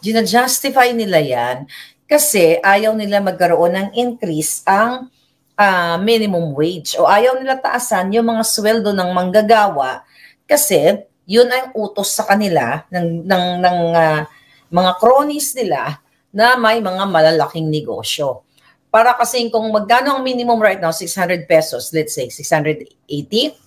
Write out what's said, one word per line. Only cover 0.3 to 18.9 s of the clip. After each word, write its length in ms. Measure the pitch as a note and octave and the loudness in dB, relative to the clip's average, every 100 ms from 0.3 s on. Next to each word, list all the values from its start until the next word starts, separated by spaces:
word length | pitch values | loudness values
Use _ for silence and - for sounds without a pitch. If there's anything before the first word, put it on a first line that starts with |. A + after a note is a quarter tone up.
| A3+ B3+ B3+ C#4 C4+ B3 | 2 0 -2 -2 2 2
nila 320 | A#3 G#3 F3 | 2 0 0
yan, 480 | C#3+ B2 A#2+ B2+ C#3 - - _ _ | 0 -2 -2 -6 -10 -18 -20 _ _
kasi 480 | - - G#3 E3 E3+ | 0 2 2 4 4
ayaw 400 | G3 G3 A3 A3 | 4 2 2 -2
nila 240 | G#3 G3+ | 0 0
magkaroon 480 | G3 F3+ F3 E3+ E3+ | 0 0 0 2 2
ng 180 | F3+ G3 | 0 -4
increase 720 | A3+ B3 A#3+ F#3+ D#3 D#3 - - | -4 -4 -4 -6 -4 -4 -6 0
ang, 480 | G3 A#3 B3+ B3+ _ _ _ _ | 2 0 -4 -12 _ _ _ _
ah, 400 | - G3+ F#3 E3+ E3+ | 0 2 2 0 -2
minimum 560 | G3+ A3+ G#3+ F3+ E3 C#3 | 2 0 0 -2 -4 -2
wage 400 | D#3 F3+ D3 - | -2 -4 -8 0
o 80 | D#3+ | 2
ayaw 320 | G3+ B3 C4 | 4 2 0
nila 240 | C4 C4 | -2 -4
taasan 480 | - B3 A#3+ G3 F#3+ | -4 -6 -4 -4 0
yung 160 | G#3+ A3+ | 0 0
mga 160 | A3+ | -2
sweldo 480 | A3 - G#3 A3+ G#3 | -2 -2 0 0 0
ng 240 | G3+ F3+ | -2 -2
manggagawa 880 | F3+ F#3 G3 G#3+ A3+ G3+ D#3 C3 B2+ _ _ - _ | -2 2 2 4 4 4 0 -4 -6 _ _ -20 _
kasi 640 | _ G3 - F3+ D3+ G3+ - _ | _ 0 2 2 2 0 -6 _
yun 240 | _ G#3 B3 | _ 2 4
ang 240 | B3 C4 A3 | 2 -4 -6
utos 320 | G3+ - G3 | -6 -4 -6
sa 160 | - G#3 | -4 0
kanila 560 | G3 G#3 D#3+ A#2+ C#3+ - | 0 2 0 0 -4 -6
ng, 320 | F3+ E3+ E3 | -4 -4 -4
ng, 220 | E3+ F#3+ F3+ F3+ | -2 0 0 0
ng, 160 | F3+ F3 E3+ | 2 2 0
ah, 320 | E3+ D#3+ D#3 D3+ _ _ _ _ | 2 2 0 -4 _ _ _ _
mga 180 | E3+ F#3 F3+ | 0 0 2
cronies 560 | A3+ C4 D4 D4 D4 | 4 4 2 -4 -6
nila 480 | C4 G#3+ C#3+ A#2+ D3+ _ _ _ | -4 -4 -2 -4 -8 _ _ _
na 240 | G3 A#3 B3+ | 0 2 4
may 240 | A3 A#3 | 2 0
mga 240 | G3+ F#3 G3 | -2 -4 0
malalaking 640 | E3+ D#3 D#3+ C#3+ E3 D#3 | 4 4 4 0 -4 -4
negosyo. 720 | D3+ C#3+ A2 A2 - C#3+ - _ _ _ _ _ | -4 -4 -8 -6 -6 -4 -6 _ _ _ _ _